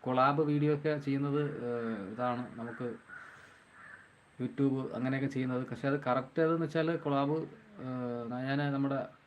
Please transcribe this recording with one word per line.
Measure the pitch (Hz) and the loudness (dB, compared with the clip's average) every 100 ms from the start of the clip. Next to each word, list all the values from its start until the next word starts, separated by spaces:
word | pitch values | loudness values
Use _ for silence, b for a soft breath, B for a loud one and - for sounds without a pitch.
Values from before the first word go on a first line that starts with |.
| 131 | 2
കൊളാബ് | 127 135 143 151 | 4 6 6 4
വീഡിയോ | 147 147 147 | 4 4 2
ഒക്കെ | 156 151 143 | 0 0 0
ചെയ്യുന്നത്, | 139 143 143 147 - 120 | 0 0 0 0 -4 -4
ഏ, | 120 113 107 95 | -2 -2 -4 -6
ഇതാണ് | 113 123 120 127 117 | -2 -2 -2 -6 -8
നമുക്ക് | 117 110 123 113 - - B B B B - - - - - - - - | -10 -6 -6 -8 -14 -16 B B B B -20 -20 -20 -20 -20 -20 -20 -6
YouTube | 127 - 139 135 131 117 | -6 2 2 2 -2 -2
അങ്ങനെയൊക്കെ | 131 135 139 | -2 0 0
ചെയ്യുന്നത്. | 131 127 127 123 | -2 -2 -2 -4
പക്ഷേ | 120 139 | -2 0
അത് | 143 131 | 0 2
കറക്റ്റ് | 127 127 - 160 | 2 2 2 4
ഏതെന്ന് | 165 156 | 4 2
വെച്ചാൽ | 165 160 165 | 2 2 0
കൊളാബ്, | 156 139 139 156 - - - - | 2 2 2 0 -2 -12 -20 -10
ഏ, | 127 127 123 120 117 123 131 | -6 -4 -4 -4 -4 -4 0
ഞാൻ | 139 143 139 | 2 2 2
നമ്മുടെ | 139 135 - - | 2 0 -4 -12